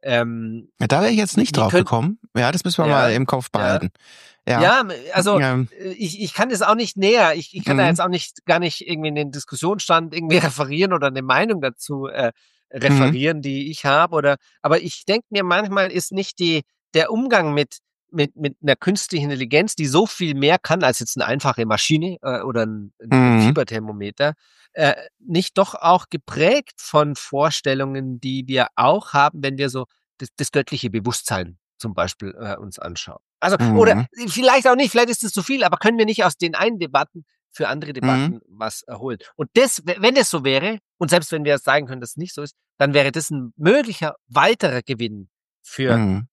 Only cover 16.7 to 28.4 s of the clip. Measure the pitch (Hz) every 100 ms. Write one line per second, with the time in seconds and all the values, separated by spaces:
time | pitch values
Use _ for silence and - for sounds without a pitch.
16.7 | _ _ 160 160 220 262 226 160 147 143
17.7 | - _ _ _ 165 147 - 147 - 147
18.7 | 135 - 196 - 175 143 135 123 139 208
19.7 | - 147 143 214 - 175 139 139 180 -
20.7 | 165 147 120 120 - - 131 139 123 113
21.7 | 107 - 156 175 175 131 123 104 117 110
22.7 | 107 104 _ 113 131 127 113 110 151 131
23.7 | 113 107 104 101 107 143 156 _ _ _
24.7 | - 151 - - _ 254 170 185 - 190
25.7 | - 165 175 - 165 - - 160 269 -
26.7 | - - 151 147 135 - 139 151 147 -
27.7 | 135 135 135 131 123 131 131